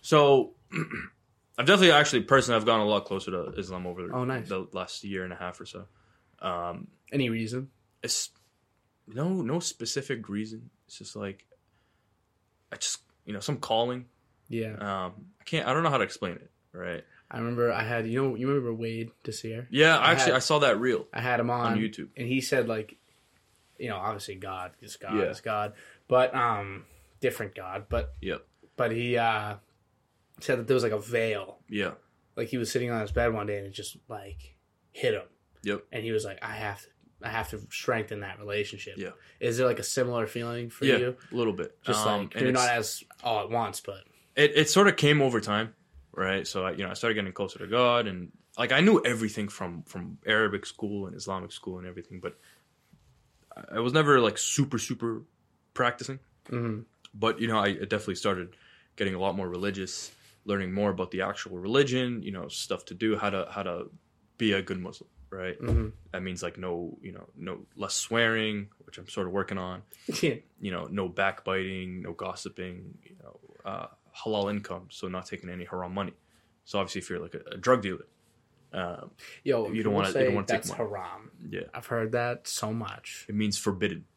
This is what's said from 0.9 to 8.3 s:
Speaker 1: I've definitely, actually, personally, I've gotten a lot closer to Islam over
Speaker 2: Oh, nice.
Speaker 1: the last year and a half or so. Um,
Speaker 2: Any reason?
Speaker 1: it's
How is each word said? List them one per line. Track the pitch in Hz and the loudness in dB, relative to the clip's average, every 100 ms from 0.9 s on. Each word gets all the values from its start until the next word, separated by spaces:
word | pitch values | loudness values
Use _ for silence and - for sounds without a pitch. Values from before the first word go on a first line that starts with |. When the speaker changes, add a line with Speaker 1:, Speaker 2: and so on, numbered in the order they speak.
| - - _ _ _ _ - | -8 -12 _ _ _ _ 0
Speaker 1:
I've | 135 | 6
definitely, | 196 180 | 10 10
actually, | 147 147 127 | 10 8 4
personally, | - 135 120 113 | 6 6 8 4
I've | 110 | 6
gotten | 113 104 | 4 6
a | |
lot | 104 - | 2 0
closer | 98 95 | -6 -4
to | 92 82 - | -4 -4 -6
Islam | 92 92 90 | -6 -6 -8
over | 90 90 | -8 -6
Speaker 2:
Oh, | 127 | -4
nice. | 127 131 107 | -2 -4 -4
Speaker 1:
the | 95 92 | -6 -4
last | 95 90 - | -8 -8 -8
year | 101 95 | -6 -6
and | 92 | -6
a | 87 | -8
half | 90 - | -10 -10
or | - | -14
so. | 92 92 _ _ _ _ _ | -14 -16 _ _ _ _ _
Um, | 92 87 87 87 - _ _ | -4 -4 -4 -8 -12 _ _
Speaker 2:
Any | 143 127 | -2 0
reason? | 113 113 127 135 _ _ _ | -2 -4 -6 -8 _ _ _
Speaker 1:
it's | 113 - - | -4 -4 -4